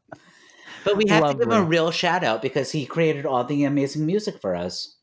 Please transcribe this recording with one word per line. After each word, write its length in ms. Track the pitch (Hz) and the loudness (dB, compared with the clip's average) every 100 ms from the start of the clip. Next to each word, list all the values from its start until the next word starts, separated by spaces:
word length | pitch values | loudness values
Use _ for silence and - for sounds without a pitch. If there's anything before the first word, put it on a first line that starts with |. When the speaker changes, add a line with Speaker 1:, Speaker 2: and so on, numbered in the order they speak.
| _ - _ - - - - - | _ -20 _ -20 -20 -20 -20 -6
Speaker 1:
But 140 | - 202 | -2 2
we 80 | 214 | 4
have 140 | 214 147 | 4 4
to 60 | |
give 80 | 139 | 2
him 60 | 233 | 2
a 60 | 226 | 2
Speaker 2:
Lovely. 80 | 175 | 4
Speaker 1:
real 220 | 170 160 | 2 2
shout 320 | 165 180 175 | 0 0 0
out 180 | 151 113 | 0 0
because 300 | 131 147 131 | -2 -2 -2
he 160 | 156 131 | -4 -4
created 380 | - 165 143 147 | 0 0 0 0
all 160 | 131 | 0
the 220 | 123 147 143 | 0 0 0
amazing 380 | 143 139 151 | 2 0 -2
music 380 | 156 196 214 170 | -2 0 -2 -6
for 140 | 101 90 | -4 -4
us. 400 | 90 - - _ | -4 -8 -12 _